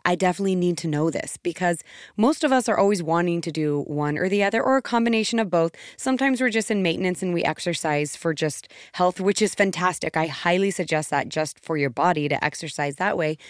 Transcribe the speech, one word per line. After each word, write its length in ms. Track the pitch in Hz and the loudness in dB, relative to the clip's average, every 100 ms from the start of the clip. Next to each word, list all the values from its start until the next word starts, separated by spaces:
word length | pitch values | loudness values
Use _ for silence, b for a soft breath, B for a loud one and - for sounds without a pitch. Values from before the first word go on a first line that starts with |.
| - | -2
I 80 | |
definitely 400 | 180 185 175 196 | 0 2 0 0
need 240 | 185 175 170 | 2 0 0
to 100 | 165 | -2
know 220 | 147 160 | 0 0
this," 260 | 139 - - | -2 -6 -8
because 440 | 175 165 180 170 - B B B | -8 -2 0 -2 -6 B B B
most 280 | 233 311 | 2 2
of 60 | 294 | 2
us 160 | 254 240 | 2 2
are 120 | 208 | 2
always 240 | 202 202 | 2 2
wanting 400 | 156 165 175 170 | 0 0 2 0
to 100 | 165 | -2
do 300 | 156 151 147 - | -2 0 -2 -2
one 300 | 147 147 147 | -2 -2 0
or 140 | 185 | 0
the 120 | 202 | 2
other 200 | 202 226 | 2 2
or 160 | 254 262 | 2 2
a 40 | |
combination 560 | - 233 233 226 214 233 | 2 0 2 2 0 0
of 120 | 202 | 2
both. 220 | 170 165 - B B | 2 2 -2 B B
Sometimes 420 | 262 262 269 247 | -2 0 2 2
we're 80 | 254 | 0
just 220 | 220 214 | 0 0
in 120 | 208 | 0
maintenance 400 | 180 160 185 180 | 0 0 0 -2
and 120 | 185 | -2
we 100 | 170 | 0
exercise 720 | - 156 180 160 160 147 147 - | 0 -2 -4 -2 0 0 -2 -4
for 160 | 170 | -4
just 360 | 151 156 - - B B | -2 -2 -4 -12 B B
health, 280 | - 180 180 | 0 0 2
which 220 | 190 202 | 0 2
is 120 | 214 | 0
fantastic. 600 | - 196 170 180 165 165 160 | 2 0 2 0 0 -2 -2
I 120 | 160 | -2
highly 420 | 139 175 180 196 | -2 0 2 2
suggest 400 | 190 165 156 151 | 0 -2 -2 0
that 180 | 143 135 | -2 -2
just 320 | - 156 - | -2 -4 -6
for 160 | - 160 | -6 -2
your 140 | 139 | 0
body 360 | 120 170 160 147 | 2 2 2 0
to 120 | 139 | 0
exercise 540 | 151 - 156 - 143 135 | -2 -4 -8 -4 -4 -2
that 220 | 190 - | -2 0
way. 180 | 156 156 | -2 -4